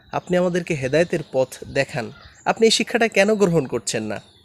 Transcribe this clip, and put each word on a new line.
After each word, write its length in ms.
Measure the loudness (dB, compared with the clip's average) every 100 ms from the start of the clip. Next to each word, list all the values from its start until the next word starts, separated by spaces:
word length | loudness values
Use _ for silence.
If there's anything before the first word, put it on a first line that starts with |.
| _
আপনি 240 | -8 -2 0
আমাদেরকে 380 | 0 -2 -4
হেদায়েতের 460 | -4 0 0 0 -2 -4
পথ 320 | -2 -2 -4
দেখান। 480 | -6 -4 -4 -4 -10 -12 -20 -6
আপনি 220 | -4 2 4
এই 40 |
শিক্ষাটা 380 | 2 0 0 2
কেন 260 | 4 2
গ্রহণ 320 | 4 2 2 0
করছেন 360 | -4 -4 -4
না? 200 | -4 -8 -12 -20